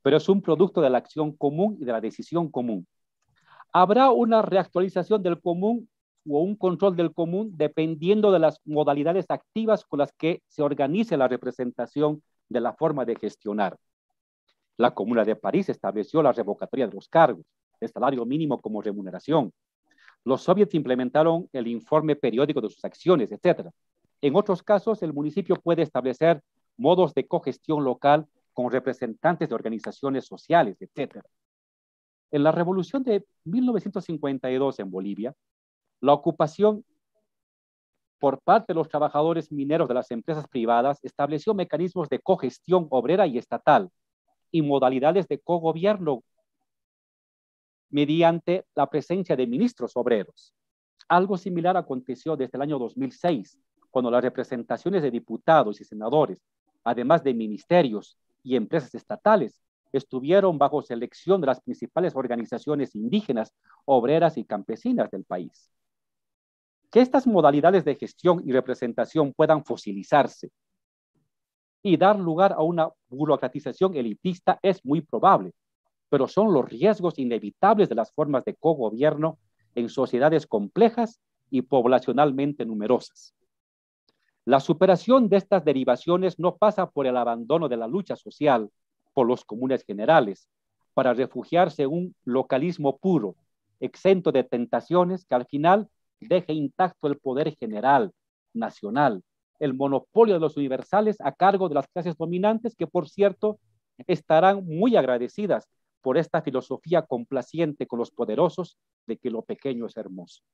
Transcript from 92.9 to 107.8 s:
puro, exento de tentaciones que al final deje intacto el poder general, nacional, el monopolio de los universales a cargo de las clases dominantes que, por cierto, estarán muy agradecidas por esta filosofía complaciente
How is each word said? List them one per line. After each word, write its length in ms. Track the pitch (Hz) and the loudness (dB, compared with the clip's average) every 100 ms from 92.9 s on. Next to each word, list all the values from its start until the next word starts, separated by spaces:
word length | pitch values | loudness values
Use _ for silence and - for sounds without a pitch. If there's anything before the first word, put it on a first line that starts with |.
| 135 | -2
puro, 380 | 190 165 101 - _ _ _ _ | 0 0 -2 -10 _ _ _ _
exento 520 | 127 - 190 190 165 | -12 -2 2 2 2
de 120 | 135 | 0
tentaciones 800 | 123 120 120 120 - 175 180 185 | -2 -4 -4 -4 0 0 0 -4
que 100 | _ | _
al 100 | 127 | -4
final 440 | 123 143 165 202 208 _ _ _ | -2 0 2 2 0 _ _ _
deje 340 | 113 180 175 | -2 -2 0
intacto 540 | 156 143 - 185 _ 151 | -6 -6 -2 -4 _ -6
el 100 | 143 | -4
poder 380 | 135 127 147 - | -4 -4 -4 -6
general, 540 | 117 107 123 139 101 _ _ _ _ | -10 -2 2 2 0 _ _ _ _
nacional, 720 | 113 107 - 104 123 143 95 _ _ _ _ | -8 -8 -8 -6 0 0 0 _ _ _ _
el 140 | 151 | -6
monopolio 600 | 131 139 139 _ 214 226 | -2 -2 -2 _ 4 4
de 40 | 175 | 4
los 180 | 156 147 | 0 -2
universales 600 | 139 131 - 196 214 - | -4 -6 -2 0 0 -2
a 120 | 139 | -6
cargo 360 | - 185 196 185 | 2 2 2 0
de 60 | |
las 120 | 147 - | -2 -4
clases 280 | 180 170 160 | -8 -8 -6
dominantes 580 | 165 175 208 220 226 | -6 -2 0 -2 -6
que, 120 | _ 160 | _ -4
por 220 | 180 165 | -4 -6
cierto, 500 | - 202 190 214 214 _ _ _ _ 131 | 0 0 2 -4 -4 _ _ _ _ -4
estarán 580 | 165 _ 160 190 202 | -4 _ 4 4 2
muy 300 | 180 156 240 | -4 -2 2
agradecidas 720 | 214 127 123 120 - 208 117 _ _ _ _ | 2 2 -2 -4 -6 -2 -2 _ _ _ _
por 160 | 131 139 | -2 0
esta 240 | 160 165 | 0 -4
filosofía 600 | 151 127 - 127 160 170 | -2 -6 -6 -12 -2 -2
complaciente 840 | 156 123 120 135 - 156 160 143 | 0 -8 -4 -6 -6 -4 -4 -4